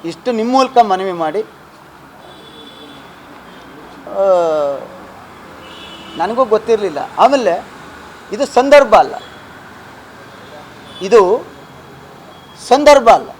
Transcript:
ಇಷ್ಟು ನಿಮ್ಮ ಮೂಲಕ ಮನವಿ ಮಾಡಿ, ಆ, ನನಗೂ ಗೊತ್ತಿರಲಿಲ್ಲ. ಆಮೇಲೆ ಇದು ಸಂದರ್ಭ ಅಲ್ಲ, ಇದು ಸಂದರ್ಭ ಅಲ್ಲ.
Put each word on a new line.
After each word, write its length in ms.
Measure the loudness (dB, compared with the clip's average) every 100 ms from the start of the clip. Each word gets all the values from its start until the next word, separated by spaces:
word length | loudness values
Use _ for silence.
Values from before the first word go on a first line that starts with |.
| -12
ಇಷ್ಟು 180 | -10 -6 -4
ನಿಮ್ಮ 140 | -2 -2
ಮೂಲಕ 200 | 0 0 0
ಮನವಿ 240 | -2 -6 -6
ಮಾಡಿ, 200 | -6 -6 -10 -16 -20 -20 -20 -20 -20 -20 -20 -20 -20 -20 -20 -20 -20 -20 -20 -20 -20 -20 -20 -20 -20 -20 -20 -20 -10 -2
ಆ, 40 | 2 2 0 -2 -4 -6 -12 -20 -20 -20 -20 -20 -20 -20 -20 -20 -20 -20 -18 -8
ನನಗೂ 220 | -6 -2 0
ಗೊತ್ತಿರಲಿಲ್ಲ. 460 | -2 0 -2 -2 -8 -10 0
ಆಮೇಲೆ 320 | 2 2 -2 -4 -8 -20 -20 -20 -20 -20 -14
ಇದು 100 | -8 -2 0
ಸಂದರ್ಭ 360 | 4 4 6 2
ಅಲ್ಲ, 100 | 2 -6 -16 -20 -20 -20 -20 -20 -20 -20 -20 -20 -20 -20 -20 -20 -20 -20 -20 -14 0
ಇದು 140 | 2 2 -2 -6 -20 -20 -20 -20 -20 -20 -20 -20 -20 -20 -20 0
ಸಂದರ್ಭ 400 | 2 6 6 4 2
ಅಲ್ಲ. 120 | 0